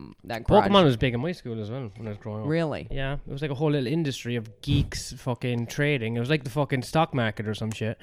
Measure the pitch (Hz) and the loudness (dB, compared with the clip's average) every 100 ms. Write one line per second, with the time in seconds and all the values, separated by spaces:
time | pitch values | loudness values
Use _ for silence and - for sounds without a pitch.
0 | 69 - - 117 - 202 196 196 156 117 | -14 -16 -10 -6 6 6 8 8 8 6
1 | 131 117 160 180 123 113 104 131 113 107 | 0 0 -4 -6 -8 -6 -6 -8 -10 -10
2 | 113 101 110 107 107 160 160 98 98 139 | -10 -10 -8 -6 -2 0 0 -4 -6 -4
3 | 135 139 - 135 151 131 156 147 123 165 | -4 -4 -8 -6 -6 0 2 2 0 0
4 | 147 - 120 120 107 - 117 113 - - | -2 -4 -4 -4 -6 -6 2 2 2 -4
5 | - 123 131 120 127 120 113 - 147 143 | -8 -8 -6 -4 -2 -2 -2 0 0 0
6 | 110 117 120 156 127 147 135 135 113 160 | 0 -2 0 0 0 -2 0 -2 0 2
7 | 160 135 110 - 107 104 110 110 110 - | 2 2 0 0 -4 -4 -4 -4 -4 -4